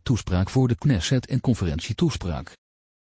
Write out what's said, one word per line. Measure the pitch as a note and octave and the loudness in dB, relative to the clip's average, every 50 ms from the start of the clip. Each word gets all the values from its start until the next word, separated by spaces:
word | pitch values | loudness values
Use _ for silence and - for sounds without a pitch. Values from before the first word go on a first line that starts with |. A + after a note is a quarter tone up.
| - | -2
toespraak | - A#2 G2+ - - F#2+ F2+ F#2+ - | -2 -2 0 0 0 0 0 0 2
voor | - C3 C3 B2 | 2 2 2 2
de | A#2 | 2
Knesset | - - D3 C3+ F2+ - - C#3 B2 - | 2 2 2 2 2 2 0 0 0 0
en | - C3+ B2 | 0 -4 -2
conferentietoespraak. | - C3+ A2+ - G2 E2+ D2 D2+ - - G#2+ - F3 D3+ - - - F2+ D#2 C#2+ D2+ - - _ _ _ _ _ _ _ _ _ _ _ | 0 0 0 0 0 -2 -2 -4 -4 -4 -2 0 0 0 0 -2 -4 -4 -4 -6 -6 -10 -16 _ _ _ _ _ _ _ _ _ _ _